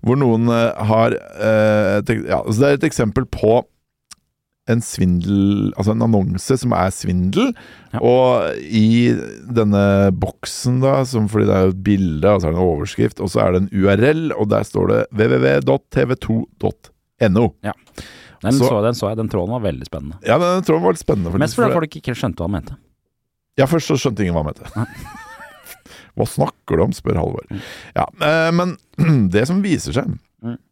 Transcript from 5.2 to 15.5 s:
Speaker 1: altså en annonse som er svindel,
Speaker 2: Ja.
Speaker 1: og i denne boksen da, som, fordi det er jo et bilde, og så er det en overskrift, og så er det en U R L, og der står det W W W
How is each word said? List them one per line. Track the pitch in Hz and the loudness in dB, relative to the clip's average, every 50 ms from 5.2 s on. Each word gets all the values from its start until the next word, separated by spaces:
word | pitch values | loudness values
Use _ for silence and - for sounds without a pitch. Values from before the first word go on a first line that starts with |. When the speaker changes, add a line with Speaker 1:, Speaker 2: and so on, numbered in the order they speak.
| 85 98 101 101 98 101 101 101 104 101 - | 0 0 2 2 4 2 2 2 0 -2 -2
Speaker 1:
altså | - 98 104 107 | -2 -2 0 0
en | 113 117 | 0 2
annonse | 113 110 101 95 95 92 90 - - 131 131 | 2 2 2 2 0 -4 -6 -2 -2 -2 0
som | - 123 110 | 0 -2 0
er | 90 90 95 - | 0 0 -2 -2
svindel, | - - 95 90 90 90 92 101 160 240 277 233 - - - - - - _ - | -6 -4 -2 -2 0 0 0 0 0 0 0 -2 -6 -14 -20 -20 -20 -20 _ -8
Speaker 2:
Ja. | 117 | -2
Speaker 1:
og | - 117 123 127 127 127 127 117 85 80 - 57 | 2 2 4 4 4 2 2 0 0 -2 -4 -6
i | 65 76 101 113 107 110 113 117 120 120 120 95 62 57 52 57 67 104 | -8 -2 2 4 4 4 4 4 4 2 2 0 -4 -10 -14 -16 -12 -4
denne | 123 113 110 104 104 101 101 101 98 98 98 98 92 | 0 0 2 4 4 4 4 4 4 4 4 4 2
boksen | 90 95 - - _ - - - - - 123 123 127 | 0 -4 -6 -6 _ -14 -12 -12 -6 -4 -2 0 2
da, | 127 135 139 135 135 | 2 2 2 0 -2
som, | 127 131 117 107 101 | -2 -2 -2 -2 0
fordi | 104 107 104 101 | 0 0 2 2
det | 101 | 2
er | 95 95 | 2 2
jo | 95 92 | 2 0
et | 95 92 | 0 0
bilde, | 101 104 98 95 87 78 76 73 98 | 0 2 2 2 0 0 0 2 2
og | 104 98 | 2 2
så | 87 | 2
er | 78 80 | 0 0
det | 87 | 0
en | 92 90 | 0 0
overskrift, | 82 73 73 - - - - - - - | 0 -2 -4 -8 -2 -2 -2 -2 -2 -4
og | - 98 - | -8 -4 0
så | - 55 | 0 0
er | - 90 | 2 2
det | 92 95 | 2 0
en | 190 - | 0 0
U | 98 95 98 | 2 2 4
R | 98 98 113 139 156 | 4 4 4 2 2
L, | 160 165 151 - | 0 -2 -4 -2
og | - 107 104 | -2 0 0
der | 107 104 104 | 0 0 -2
står | - - 101 92 92 | -2 -2 -2 0 2
det | 101 113 110 - | 0 0 0 -2
W | - 104 107 | 0 0 2
W | 120 127 127 | 2 2 2
W | 127 135 | 2 2